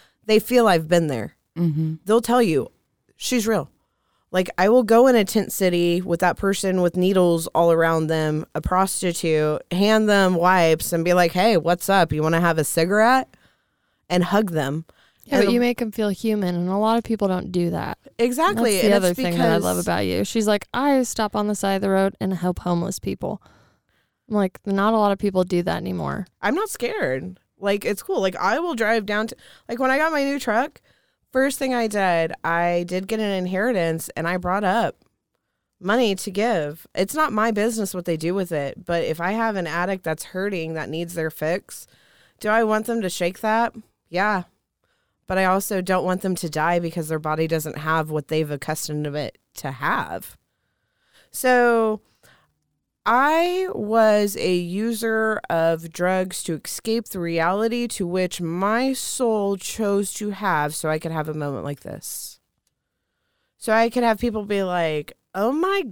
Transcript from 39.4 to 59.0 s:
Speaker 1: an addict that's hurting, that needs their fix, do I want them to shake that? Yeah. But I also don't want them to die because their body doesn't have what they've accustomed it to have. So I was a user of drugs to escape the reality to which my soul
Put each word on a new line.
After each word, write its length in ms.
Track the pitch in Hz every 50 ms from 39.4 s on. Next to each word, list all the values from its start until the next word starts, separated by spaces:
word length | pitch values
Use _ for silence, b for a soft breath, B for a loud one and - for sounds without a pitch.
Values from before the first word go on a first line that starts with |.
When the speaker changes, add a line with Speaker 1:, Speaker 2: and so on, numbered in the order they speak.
| 226 226 202
Speaker 1:
an 140 | 190 170 156
addict 340 | 156 170 180 190 196 185
that's 220 | - 160 160 - -
hurting, 500 | - - 185 196 208 196 170 160 160 160
that 140 | 160 139 104
needs 260 | 156 165 175 170 175
their 160 | 170 160 156
fix, 560 | - - 156 160 175 208 - - - - - - b b b b b b b b b b
do 80 | - 208
I 160 | 214 226 226
want 220 | 214 214 214 220
them 140 | 240 233 233
to 60 | 202 180
shake 300 | - - 175 175 185 -
that? 320 | - 214 220 226 233 220 - 220 - _ _ _ _ _
Yeah. 360 | 165 175 202 214 208 185 175 _ _ _ _ _ _ _ _ _ _ _ _ _ _ _ _ -
But 100 | 185 190
I 60 | 190
also 360 | 185 185 196 196 - 208 185
don't 240 | 180 185 185 185 147
want 180 | 185 180 180
them 120 | - 190 180
to 140 | - - 160
die 280 | 147 156 151 170 175 175
because 280 | 170 165 - 175 156 151
their 100 | 160 156
body 260 | 151 156 156 156 160
doesn't 320 | 156 165 160 151 156 - 151
have 320 | 151 156 160 160 156 156
what 160 | 156 151 139 -
they've 220 | 156 156 156 147
accustomed 560 | 147 139 - - 156 - - - 151 151 151
it 320 | 147 143 151 135 - - _ _ _ _
to 160 | - - 139
have. 640 | 131 123 143 160 220 - 110 76 87 - - - - _ _ _ _ _ _ _ _ _ _ _ _ _ _ _ _ _ _ _
So 720 | - - - 254 254 247 240 240 233 226 220 214 214 - _ b b b b b b b b b b _ _ _ _ _ _ _ _ _ -
I 640 | 208 233 254 277 302 311 330 349 359 359 370 370 - -
was 600 | - 208 208 220 226 220 214 208 208 208 208 196
a 180 | - - 185 180
user 840 | 180 175 170 180 202 220 233 226 214 233 226 220 220 220 220 214 - - -
of 400 | 165 165 165 170 165 160 165 165
drugs 500 | - - 180 180 185 185 185 185 - - -
to 160 | - 165 - -
escape 420 | - - - - 226 220 233 220 -
the 100 | - 185
reality 680 | 170 170 170 165 160 175 190 208 226 226 240 240 240 233
to 180 | - - 190
which 340 | 175 175 185 185 180 - -
my 520 | 175 160 170 180 196 208 220 240 262 269
soul 640 | 262 -